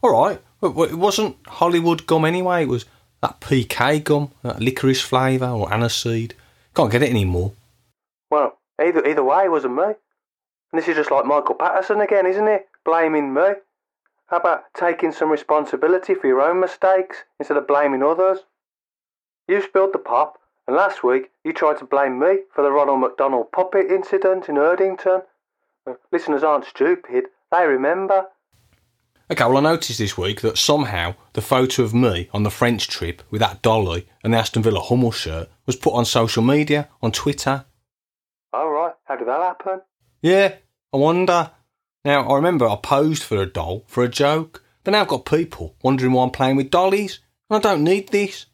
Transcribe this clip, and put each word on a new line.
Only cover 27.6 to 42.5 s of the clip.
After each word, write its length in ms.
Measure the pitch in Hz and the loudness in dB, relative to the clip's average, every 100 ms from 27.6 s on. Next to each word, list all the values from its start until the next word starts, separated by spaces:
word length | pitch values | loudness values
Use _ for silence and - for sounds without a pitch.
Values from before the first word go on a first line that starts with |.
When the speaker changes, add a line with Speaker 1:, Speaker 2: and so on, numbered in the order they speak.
| 170 | 2
Speaker 2:
remember. 640 | 131 139 180 190 196 190 _ _ _ _ _ _ _ _ _ _ | 2 0 -2 0 0 0 _ _ _ _ _ _ _ _ _ _
Speaker 1:
Okay, 160 | 156 120 | -2 2
well, 120 | 135 | 2
I 40 | |
noticed 380 | 147 165 160 113 | 2 0 -4 -4
this 180 | 104 - | -4 -4
week 240 | 90 104 | -6 -2
that 160 | 113 - | -4 -2
somehow 580 | - 147 127 95 85 95 _ | 2 2 0 -4 -4 -6 _
the 80 | - | -10
photo 420 | - 131 131 - | 0 2 2 2
of 100 | 117 | 0
me 360 | 117 127 90 87 | 2 2 0 -6
on 100 | 104 | -2
the 80 | 104 | -2
French 360 | - 123 113 - | 0 0 0 -4
trip 360 | - 85 85 - | -6 -8 -10 -10
with 100 | 107 | -2
that 220 | 107 95 | -2 0
dolly 460 | - 110 95 85 - _ | 0 2 0 -4 -8 _
and 100 | 110 | -2
the 40 | 113 | 0
Aston 260 | 110 117 | 0 0
Villa 180 | 110 98 | 0 0
Hummel 300 | - 123 120 | 0 0 0
shirt 380 | 107 - 80 82 _ - | -2 -8 -8 -10 _ -8
was 100 | 123 | -2
put 180 | - | 0
on 120 | 120 117 | 0 0
social 380 | 123 113 - | 0 0 2
media, 460 | 117 147 151 147 147 _ | 2 2 2 -2 -2 _
on 100 | 117 | -4
Twitter. 540 | - - 143 - 135 - _ _ _ _ _ _ _ _ | -2 -4 -4 -2 -4 -6 _ _ _ _ _ _ _ _
Speaker 2:
Oh, 160 | 113 156 | -6 -4
right. 260 | 147 170 - _ | -2 -4 -6 _
How 100 | 135 | -8
did 120 | 120 | -4
that 120 | 139 | -2
happen? 420 | 180 180 196 190 - _ _ _ | -2 -4 -8 -8 -10 _ _ _
Speaker 1:
Yeah, 340 | 156 190 196 190 _ _ _ | 2 4 2 -2 _ _ _
I 40 | 139 | 0
wonder. 540 | 147 170 185 175 160 _ _ _ _ _ | 2 2 2 2 0 _ _ _ _ _
Now, 260 | 143 143 120 | 0 0 2
I 60 | 139 | 2
remember 320 | 165 | 2